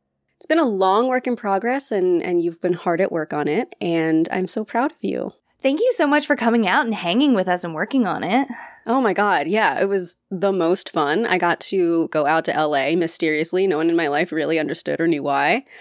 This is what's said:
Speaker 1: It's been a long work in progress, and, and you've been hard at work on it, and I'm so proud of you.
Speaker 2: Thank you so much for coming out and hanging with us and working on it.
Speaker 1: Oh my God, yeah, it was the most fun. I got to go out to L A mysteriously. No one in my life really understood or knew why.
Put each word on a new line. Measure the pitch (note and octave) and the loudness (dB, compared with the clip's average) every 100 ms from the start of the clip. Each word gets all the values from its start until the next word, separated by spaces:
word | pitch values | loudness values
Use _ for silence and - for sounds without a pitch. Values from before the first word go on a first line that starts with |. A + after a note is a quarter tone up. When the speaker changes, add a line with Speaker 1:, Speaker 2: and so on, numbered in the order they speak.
| _ _ _ _ | _ _ _ _
Speaker 1:
It's | - | -2
been | D#4+ | 0
a | C4+ | 2
long | G3 F#3+ G3+ B3+ | 2 2 4 2
work | B3+ B3+ | 0 -2
in | A#3+ | -4
progress, | G#3 G3 A3 C4+ - | -2 -2 0 -4 -2
and, | G#3 F#3 E3+ | 0 2 2
and | F3+ F3 | 0 0
you've | E3+ E3 | -2 -4
been | F3+ | -4
hard | F3 - E3+ | -2 -2 0
at | F#3+ | 0
work | E3 D#3 | -2 -4
on | D3+ D3 | -4 -2
it, | D#3+ C4 - | -2 -4 -6
and | F3+ E3 D#3+ D#3+ E3 | -2 0 2 2 0
I'm | F#3+ F#3 | -2 -4
so | - | -6
proud | G#3+ A#3 C#4+ | -4 -2 -2
of | - | -4
you. | - - - - _ _ | -6 -6 -8 -12 _ _
Speaker 2:
Thank | C4 D4 | -2 0
you | B4 | 0
so | - D4 | 2 2
much | D4 D4 | 2 2
for | - | 0
coming | A3+ A#3 G3 | 2 2 2
out | A3+ A#3+ | 2 0
and | |
hanging | G#3 F3 G#3 D4 | -2 0 2 4
with | A3+ F3+ | 4 2
us | F3+ | 0
and | F3 | -2
working | D#3 G3+ C#4 G3+ | -4 -2 0 0
on | D3+ | -2
it. | D#3 A#3 C4+ A#3 - - - | 0 -2 -2 -8 -18 -16 -2
Speaker 1:
Oh | B3+ | 0
my | A#3 F#3 | 2 2
God, | G#3 F3 D3 | 2 2 0
yeah, | G#3+ F#3+ - | 2 2 2
it | G3 | 0
was | G3 F3 - _ | 0 -4 -10 _
the | F#3 G3 | -2 0
most | G3 E3 F#3+ - | 2 2 0 -2
fun. | E3+ C#3+ E3 A#3 | -2 0 0 0
I | F3+ | 0
got | F3 E3 | 0 -2
to | - F#3+ E3+ E3+ D#3+ | -2 0 2 2 0
go | D#3 C#3+ | 0 2
out | D#3+ D#3+ | 0 0
to | - | -2
L | D3+ D3 | 0 0
A | C3+ F3 | 0 0
mysteriously. | E3 - E3 D3+ E3 F3+ G3 | -2 -2 -2 0 -2 0 0
No | D3+ | 2
one | E3 | 2
in | E3+ | 2
my | D#3 | 0
life | C#3+ E3 | 0 -2
really | D#3 D3 D#3+ | -2 -2 -2
understood | D3+ D#3 - D3 | -2 -6 -6 -2
or | E3 | 0
knew | D3+ | 0
why. | C#3+ C#3 C#3+ A3 - - | 0 0 2 0 -4 -20